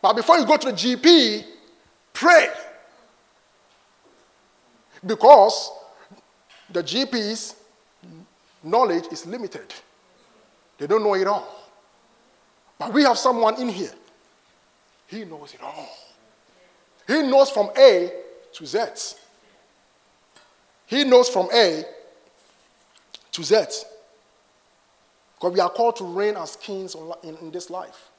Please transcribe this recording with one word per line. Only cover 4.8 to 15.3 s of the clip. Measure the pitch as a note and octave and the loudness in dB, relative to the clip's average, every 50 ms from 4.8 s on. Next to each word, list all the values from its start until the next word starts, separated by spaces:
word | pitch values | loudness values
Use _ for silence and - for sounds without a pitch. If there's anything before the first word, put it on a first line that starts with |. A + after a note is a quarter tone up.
| _ _ _ - - | _ _ _ -20 -8
Because | F#3+ A3 G#3+ - A#3+ D4 B3+ G3 A3 - - - - - - - - - - - _ - - _ _ _ _ _ _ - - _ _ | -8 -8 4 8 10 10 10 10 6 2 -2 -8 -12 -16 -20 -20 -20 -20 -20 -20 _ -20 -20 _ _ _ _ _ _ -20 -20 _ _
the | F3+ F3 E3+ | -8 -8 -6
G | C#3+ D#3+ A#3+ C4+ | -4 -4 -4 -4
P's | C4+ B3+ A#3+ G#3+ G#3 A3 A3+ - - - _ _ _ _ _ _ _ _ _ - F3+ E3 D#3+ F#3 _ _ _ _ _ _ _ - | -2 -4 -6 -4 -6 -8 -8 -10 -14 -16 _ _ _ _ _ _ _ _ _ -20 -20 -20 -20 -20 _ _ _ _ _ _ _ -8
knowledge | D#3 F3+ A#3 C4 G#3+ F3 E3+ E3+ - E3 | -2 0 0 2 2 0 -4 -6 -8 -16
is | D3+ - | -16 -14
limited. | E3 G3+ B3 A3+ F#3 - D#3 - - - - - _ _ _ _ _ _ _ _ _ _ _ _ _ _ _ _ _ _ _ | -14 -14 -12 -12 -14 -14 -16 -20 -20 -20 -20 -20 _ _ _ _ _ _ _ _ _ _ _ _ _ _ _ _ _ _ _
They | C#3+ D3 | -6 -2
don't | G3 A3 G#3+ | -2 0 0
know | G#3 G3+ | 0 -2
it | F#3+ F#3+ F#3+ | 0 0 -2
all. | G#3 G3 - - - - - - _ _ _ _ _ _ _ _ _ _ _ _ _ _ _ _ _ _ _ _ _ | -2 -4 -6 -12 -20 -20 -20 -20 _ _ _ _ _ _ _ _ _ _ _ _ _ _ _ _ _ _ _ _ _
But | _ - A#3 C#4 | _ -14 -6 -2
we | D4+ D4 | 0 2
have | C4+ A#3 | 2 2
someone | - - C4 B3+ A#3 A3+ G#3+ A3 B3+ | 2 0 -2 0 2 0 0 0 -2
in | B3+ A#3+ | -6 -8
here. | G3+ F3+ F#3+ - - - - _ _ _ _ _ _ _ _ _ _ _ _ _ _ _ _ _ _ _ _ | -8 -8 -10 -12 -12 -20 -20 _ _ _ _ _ _ _ _ _ _ _ _ _ _ _ _ _ _ _ _
He | _ F3+ G#3+ G#3+ | _ -16 -16 -16
knows | F3+ | -16